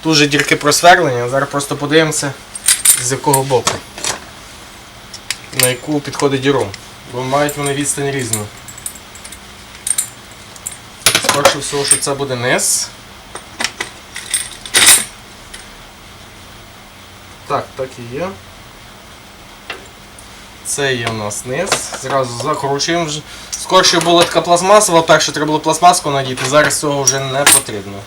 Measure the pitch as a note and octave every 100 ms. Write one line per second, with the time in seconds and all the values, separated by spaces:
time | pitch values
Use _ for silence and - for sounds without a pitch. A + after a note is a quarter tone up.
0 | D#3+ D#3 D3 C#3+ C#3+ D#3 D3 D3 F3 F#3
1 | D#3 B2 B2 C3+ C3+ C#3+ - C3+ C#3+ D#3
2 | D#3 D3+ C#3+ C3 - - - - - -
3 | B2 C3 D3 C3+ C#3 B2+ - - - -
4 | - - - - - - - - - -
5 | - - - - - C3 B2+ B2+ - D3+
6 | C#3+ - C#3+ C3+ C3 C3+ G2+ F#2+ - -
7 | - A#2+ B2+ C#3 D3 - C#3+ C#3 C#3 -
8 | C#3 C3+ A#2 G#2+ G#2 - - - - -
9 | - - - - - - - - - -
10 | - - - - - - - - - -
11 | - - - C#3 C#3 C#3 - C#3+ C#3 -
12 | - C#3 C#3 B2 B2 E3 - - - -
13 | - - - - - - - - - -
14 | - - - - - - - - - -
15 | - - - - - - - - - -
16 | - - - - - - - - - -
17 | - - - - - C#3+ - - C3 -
18 | A#2+ B2+ F3+ G3 - - - - - -
19 | - - - - - - - - - -
20 | - - - - - - - - C#3 B2+
21 | A#2 A2 G#2 G#2 B2 C3+ G3 - - -
22 | C3 C3+ B2+ A#2+ C3+ D3 C#3 C#3 C#3 E3+
23 | E3 D3+ - - - - - F#3 F#3 F3
24 | E3 F3 F3 E3+ D#3+ F3 F#3 G#3 G#3 E3+
25 | E3 D#3+ - D3 D3+ D3 D#3 D#3 F3 -
26 | D3+ C#3 C3 B2+ C3 D3 C#3+ - D#3 C#3+
27 | C3+ C3+ C3+ C3+ C#3+ - - G#2+ G2 G2